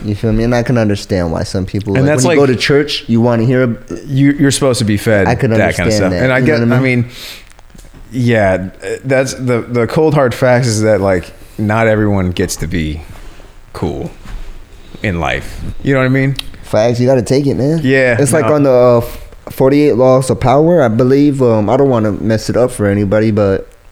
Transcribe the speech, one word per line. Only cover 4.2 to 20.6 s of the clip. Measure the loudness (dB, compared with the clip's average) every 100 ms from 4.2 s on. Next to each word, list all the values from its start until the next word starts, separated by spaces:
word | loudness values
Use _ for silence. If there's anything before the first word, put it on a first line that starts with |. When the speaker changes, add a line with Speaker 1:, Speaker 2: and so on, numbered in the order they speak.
| 2
Speaker 2:
you're | 2 0
supposed | 2 0 0
to |
be | 0 0
fed | 0 2 2
Speaker 1:
I | 0
can | 0
Speaker 2:
that | 2 0
kind | 0 0
of |
Speaker 1:
understand |
Speaker 2:
stuff. | 0 0
Speaker 1:
that. | 0
Speaker 2:
And | 0
I | 2
Speaker 1:
You |
know | 2 2
Speaker 2:
get, | 2
Speaker 1:
what |
I | 2
Speaker 2:
I |
Speaker 1:
mean? | 2 0
Speaker 2:
mean, | -2 -8 -18 -18 -20 -20 -20 -20 -20 -20 -12
yeah, | -4 0 2 2 0 -4 -10 -10 -8
that's | -2 -2 -2
the, | -4 -2 -2
the | -2 -2 0
cold | 0 2
hard | 2 0
facts | 0 2 2 0
is | 0
that, | 2 2
like, | 2 0 -4 -16 -16 -6
not | -2 0 2
everyone | 2 0 0 -2
gets | -2 -4 -4
to | -6
be | -4 -4 -8 -12 -18 -18 -20 -20 -20 -18
cool | -8 -6 -6 -10 -12 -14 -12 -12 -14 -20 -20 -20 -8
in | -4 -4
life. | -4 -6 -8 -10 -10 -6
You | -2
know | 0
what |
I | 0
mean? | 0 0 -4 -10 -16
Speaker 1:
Facts, | -4 0 0 2
you | 2
gotta | 2
take | 2 0 0
it, |
man. | -2 -2 0
Speaker 2:
Yeah, | 0 2 2 2
Speaker 1:
It's | 2
like | 2
Speaker 2:
no. | 2
Speaker 1:
on | 2
the, | 4
uh, | 4 6 4
f-, | 0 -10 -16 -18 -14
forty-eight | 0 2 4 4
Laws | 4 4 4 2
of | 0
Power, | 2 4